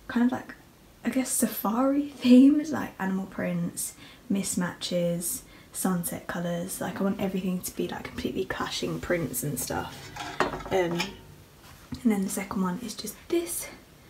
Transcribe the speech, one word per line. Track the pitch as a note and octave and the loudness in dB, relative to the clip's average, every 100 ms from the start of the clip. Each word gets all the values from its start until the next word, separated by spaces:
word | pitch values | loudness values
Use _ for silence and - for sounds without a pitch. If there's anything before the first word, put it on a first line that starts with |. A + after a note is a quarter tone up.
| - | -4
kind | A#3 B3 | 2 2
of | |
like, | B3 - - - - - - A#3+ | 2 -6 -16 -20 -20 -20 -8 -2
I | |
guess, | C4 B3+ | 0 0
safari | - A3 - G3+ A3+ C4+ C#4 C#4+ - | 0 0 0 -2 2 2 2 0 0
<laughs> | |
themed, | B3 B3+ C#4 D4 - | 10 12 12 8 2
like, | - - - | -2 -4 -4
animal | F#3+ F#3+ F#3+ | -2 -2 -4
prints, | - F3+ F3 F3 - - - - - - | -6 -4 -2 -2 -4 -8 -10 -20 -16 -2
mismatches, | G3 F#3+ - F3 - - F3 F3 E3+ F3 - - - - | -2 0 -2 -2 -4 -4 0 0 0 -4 -6 -10 -20 -14
sunset | - - F3 E3 E3+ - | -4 0 0 -2 -6 -6
colours. | F3+ F3 E3+ F3+ - | -4 -2 -2 -4 -6
Like, | F3+ - | -6 0
I | |
want | G3 G3 | 0 0
everything | G3 F#3+ F#3 F3+ | -2 0 -2 -2
to | - - | -4 -4
be, | F3+ | -4
like, | - | -6
completely | - - - - | -10 -6 -4 -4
clashing | F#3 - - - F#3+ D#3+ | -4 -4 -6 -4 -4 -4
prints | - F3 D#3+ - | -2 -2 -2 -4
and | D3 C#3 | -4 -4
stuff. | - - - - - - - - - - - | -4 -6 -6 -10 -14 -12 -8 -2 -2 -4 -2
Um, | F#3+ E3+ F3 F#3+ - - - - - - - - - | 0 0 0 -4 -8 -18 -20 -20 -20 -20 -20 -14 -2
and | A#3 | 2
then | G3+ | 2
the | F#3+ | 0
second | - F#3+ G3+ | -4 -4 -2
one | F#3 F3+ | 0 -2
is | - - | -6 -10
just | G#3+ - - | -10 -12 -2
this | E4+ E4+ - - - - - | 0 0 -6 -8 -14 -20 -20